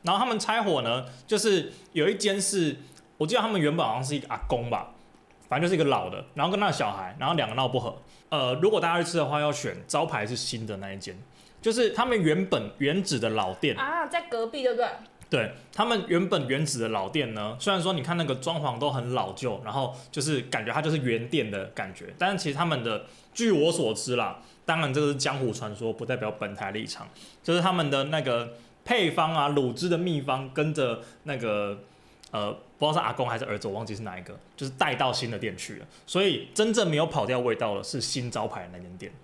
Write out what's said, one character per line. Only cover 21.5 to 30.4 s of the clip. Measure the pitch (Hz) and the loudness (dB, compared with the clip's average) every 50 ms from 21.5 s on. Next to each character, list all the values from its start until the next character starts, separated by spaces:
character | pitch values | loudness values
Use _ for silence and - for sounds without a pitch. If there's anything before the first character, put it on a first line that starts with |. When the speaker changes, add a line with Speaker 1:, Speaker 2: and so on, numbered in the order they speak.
| 101 98 95 | -4 -6 -6
Speaker 1:
感 | - - - 104 95 90 | -6 -6 -6 -6 -6 -8
觉， | - - 92 92 - | -12 -14 -16 -4 0
但 | 175 190 | 0 2
是 | 202 | 2
其 | 180 - 151 | 0 -2 -2
实 | 139 | 0
他 | 143 175 | 0 0
们 | 165 151 127 113 | 0 0 0 0
的， | 117 107 104 - - - - - - - | -2 -2 -4 -6 -10 -20 -20 -20 -12 -4
据 | - 233 226 | 2 4 4
我 | 190 147 147 170 | 6 6 6 4
所 | 165 - 143 110 110 | 4 2 0 0 0
知 | - - 127 123 | -2 -2 0 0
啦， | 120 110 92 92 - - - - - - | 0 0 -2 -4 -8 -16 -20 -20 -8 -2
当 | - 160 165 | 0 0 2
然 | 160 139 131 | 2 2 2
这 | 151 | 2
个 | 151 | 2
是 | 143 143 | 2 2
江 | 131 - 147 135 135 | 2 0 0 0 0
湖 | 131 117 | 0 -2
传 | 104 - 117 107 104 | -2 -2 -6 -8 -6
说， | 101 120 113 | -4 -4 -4
不 | 110 - 120 | -4 -4 -2
代 | 117 127 | -4 -2
表 | - 110 110 | -2 -2 -4
本 | 107 - 107 98 98 | -4 -4 -6 -6 -6
台 | - 104 98 | -6 -6 -4
立 | 101 110 110 | -4 -6 -6
场， | 104 - - 107 - - - - - - - | -6 -8 -12 -12 -16 -18 -20 -20 -20 -20 -8
就 | - - | 0 2
是 | 165 180 | 2 4
他 | 170 190 180 | 4 4 4
们 | 175 156 143 | 2 2 2
的 | 139 135 135 | 2 2 2
那 | 147 160 156 | 0 0 0
个 | 135 135 120 117 120 117 - - - - - _ _ | 2 2 0 0 0 -4 -10 -16 -20 -20 -20 _ _
配 | - 240 233 190 156 | 0 2 4 4 2
方 | - 175 160 160 165 | 2 2 2 2 2
啊， | 156 143 147 | 2 2 4
卤 | 147 143 131 123 113 | 4 2 2 2 -2
汁 | - 170 180 | -2 0 0
的 | 170 | 2
秘 | 160 180 185 160 143 | 2 2 0 0 0
方 | 131 143 131 131 | 0 0 -2 -2